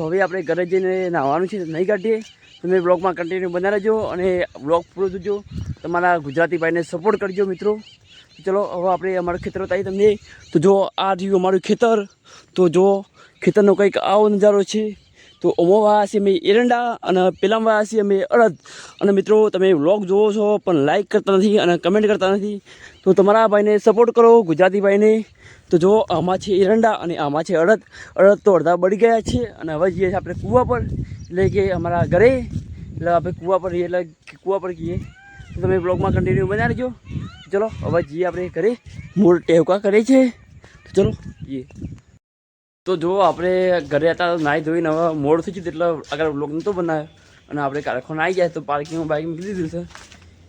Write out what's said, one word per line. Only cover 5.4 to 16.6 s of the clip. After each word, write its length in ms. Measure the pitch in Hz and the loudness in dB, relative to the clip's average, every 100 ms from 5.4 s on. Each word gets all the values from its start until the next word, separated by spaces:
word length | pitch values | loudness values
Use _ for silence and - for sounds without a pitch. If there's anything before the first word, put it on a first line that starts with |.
| 202 - - - | -8 -12 -10 -10
તમારા 360 | 160 175 180 170 | -6 -2 0 0
ગુજરાતી 400 | 143 139 165 170 | -2 -2 -2 0
ભાઈને 240 | 165 170 | -2 -2
સપોર્ટ 380 | 165 175 196 208 | -4 -4 -2 -2
કરજો 240 | 196 185 196 | -4 -4 -4
મિત્રો. 260 | 180 208 214 - _ _ - _ - | -4 -4 -4 -10 _ _ -20 _ -10
તો 40 | |
ચલો, 200 | 196 196 190 | -4 -2 -2
હવે 140 | 180 185 | -4 -2
આપણે 260 | 170 185 185 | -2 -2 -4
અમારા 280 | 175 175 | -4 -6
ખેતર 160 | - 185 | -8 -10
બતાવીએ 220 | 190 180 | -4 -4
તમને. 240 | 190 196 214 202 - - - | -4 0 2 0 -8 -20 -2
તો 60 | 165 | 2
જો 160 | 180 196 185 - | 4 2 0 -2
આ 140 | 196 | -2
રહ્યું 260 | 185 196 190 | -2 -2 0
અમારું 200 | 185 190 | 2 0
ખેતર. 380 | - 214 233 220 202 _ _ - _ | 0 0 2 0 -2 _ _ -20 _
તો 80 | - 180 | 0 2
જો 180 | 165 196 196 196 _ - - | 4 2 2 -4 _ -20 -4
ખેતરનો 300 | 185 208 202 | 0 4 4
કંઈક 220 | 190 202 - | 4 2 0
આવો 260 | - 202 214 | 0 2 2
નજારો 340 | 202 208 202 | 4 4 2
છે. 220 | 190 214 214 196 _ _ - - | 0 -4 -6 -10 _ _ -20 -4
તો 120 | 175 - | -2 2
ઓમો 180 | 175 208 | 4 4
વાયા 240 | 208 208 202 | 4 2 0
છે 120 | 214 | 0
મેં 180 | 196 190 | 0 0
એરંડા 560 | - 214 | 2 2